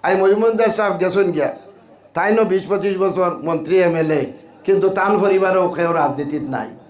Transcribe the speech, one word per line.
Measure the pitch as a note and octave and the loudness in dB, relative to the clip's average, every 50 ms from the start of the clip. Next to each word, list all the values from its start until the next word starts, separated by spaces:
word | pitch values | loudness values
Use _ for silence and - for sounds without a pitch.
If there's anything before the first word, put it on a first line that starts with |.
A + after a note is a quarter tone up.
| - | 0
আই | D#3+ F#3+ F#3+ | 0 0 2
মহিমুদ্দার | F#3+ F#3+ G3+ G#3+ A3 A3+ A3+ A3 A3+ A3 A3 A3 | 4 2 2 4 2 0 2 2 0 0 0 0
সাহেব | G#3+ G3+ F#3+ E3+ | -2 -2 -2 -2
গেছেন | F3+ F#3 F3+ G3 G3 F3+ E3 | -2 -2 0 0 0 0 0
গিয়া, | D3+ C#3 B2 - - - - - - - - - _ _ - _ | -2 -2 -2 -4 -8 -18 -20 -20 -20 -20 -20 -20 _ _ -10 _
তাইনও | E3 F3+ G3+ A3 A3+ A3+ F3+ | -4 0 2 2 2 2 2
বিশ | F#3 F#3+ - D3+ | 0 -2 -2 -2
পঁচিশ | G3 F#3+ E3 G3+ G3 F#3 F#3+ | -4 -2 -2 -2 -2 0 -2
বছর | F#3+ - F3+ F#3 F3 D#3+ - - D#3+ | -2 0 0 0 0 -2 -4 -4 -4
মন্ত্রী | E3 D#3+ D#3 D#3 F3+ F#3 F3+ E3+ | -4 -4 -2 0 2 4 4 4
এমএলএ, | E3 E3 D#3+ D#3 F3+ D3 C3 - - - - - - - - | 2 0 0 0 0 -2 -2 -4 -8 -18 -20 -20 -20 -10 -2
কিন্তু | - G3 F#3+ F#3+ F#3+ | 0 0 2 2 0
তান | F#3 F#3+ F#3 G3 G#3+ F#3+ | 0 0 0 0 0 2
পরিবারও | F#3+ G3+ F#3+ F#3+ F#3+ F#3 F#3 F#3 F3+ F3 E3 | 2 2 2 2 2 2 2 2 0 0 0
কেউ | C#3+ E3+ E3+ E3+ E3 | -2 -2 0 0 0
রাজনীতিত | D3 C#3+ C#3+ C#3+ C#3+ C#3+ D3 D3 B2 C3 C3+ | 0 0 -2 -4 -6 -6 -6 -6 -6 -6 -6
নাই। | A#2 G#2+ G#2+ - - - | -8 -8 -10 -14 -20 -20